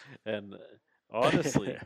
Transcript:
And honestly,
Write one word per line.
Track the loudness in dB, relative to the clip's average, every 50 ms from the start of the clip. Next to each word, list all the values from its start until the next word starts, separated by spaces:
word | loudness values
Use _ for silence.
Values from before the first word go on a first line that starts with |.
| -20 -20 -18 -10 -6
And | -4 -4 -4 -6 -8 -14 -16 -18 -20 -20 -20 _ _ _ _ _ -6
honestly, | 0 2 4 4 4 4 2 2 2 0 0 0 -6 -8 -10